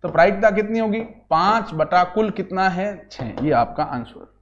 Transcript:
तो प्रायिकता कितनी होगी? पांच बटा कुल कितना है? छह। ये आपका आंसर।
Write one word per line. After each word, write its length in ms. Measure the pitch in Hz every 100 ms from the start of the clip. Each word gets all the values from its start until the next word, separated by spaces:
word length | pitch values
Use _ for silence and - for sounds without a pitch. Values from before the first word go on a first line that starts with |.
तो 40 | 175
प्रायिकता 420 | 156 175 196 214
कितनी 260 | 202 208 226
होगी? 220 | 220 214
पांच 760 | 226 - _ 160 185 226 -
बटा 300 | 156 151 180 180
कुल 240 | 214 220
कितना 360 | 185 185 185 190
है? 380 | 180 202 196 -
छह। 260 | - 113 -
ये 100 | 143
आपका 300 | 117 - -
आंसर। 480 | 151 135 117 - - _